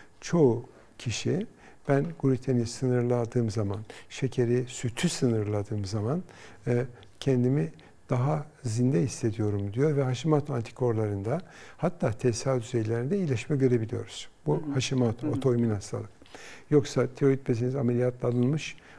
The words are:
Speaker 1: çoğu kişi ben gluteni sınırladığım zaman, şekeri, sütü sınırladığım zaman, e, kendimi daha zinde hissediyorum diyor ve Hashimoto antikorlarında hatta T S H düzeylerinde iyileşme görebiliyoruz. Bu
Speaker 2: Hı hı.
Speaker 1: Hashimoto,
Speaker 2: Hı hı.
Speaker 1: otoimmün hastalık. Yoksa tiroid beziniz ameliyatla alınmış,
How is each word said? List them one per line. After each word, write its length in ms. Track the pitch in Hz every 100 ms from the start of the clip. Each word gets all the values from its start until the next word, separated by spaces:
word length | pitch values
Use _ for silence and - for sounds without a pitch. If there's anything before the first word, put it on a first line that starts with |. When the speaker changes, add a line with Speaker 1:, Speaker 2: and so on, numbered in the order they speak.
| - -
Speaker 1:
çoğu 440 | - 170 135 117 - - - -
kişi 480 | 117 - 117 151 233 - - - -
ben 180 | 139 165 160
gluteni 440 | 135 123 - 123 117
sınırladığım 840 | - 127 123 120 120 113 123 113
zaman, 280 | 107 98 101 110 - -
şekeri, 560 | - 131 - 120 123 127
sütü 400 | - 120 - 175
sınırladığım 760 | - 127 110 104 104 101 104
zaman, 380 | 98 110 107 165 185 - - - -
e, 180 | 120 123 - - -
kendimi 520 | 139 127 123 143 160 - - - -
daha 360 | 123 131 156 139 -
zinde 380 | 120 110 123 160
hissediyorum 680 | 131 - 117 104 104 101 101
diyor 240 | 110 156 143
ve 60 |
Hashimoto 520 | 131 123 160 151 139
antikorlarında 880 | 127 110 - 123 110 107 101 98 160 - - - -
hatta 360 | 175 - 139
T 200 | - 127
S 180 | 110 139
H 120 | 127
düzeylerinde 540 | 110 120 110 117 131 202
iyileşme 400 | 170 117 - 143
görebiliyoruz. 720 | 131 120 107 104 101 - - - 151
Bu 80 | 151
Speaker 2:
Hı 20 |
hı. 140 | -
Speaker 1:
Hashimoto, 540 | 131 - 131 120 107 151
Speaker 2:
Hı 40 |
hı. 60 | 117
Speaker 1:
otoimmün 340 | 131 120 117
hastalık. 380 | 104 - 107 107 - - - - - -
Yoksa 360 | 147 - 131 123
tiroid 420 | - 139 131 -
beziniz 280 | 113 123 135
ameliyatla 520 | 120 120 123 123 123
alınmış, 480 | 123 123 156 - - -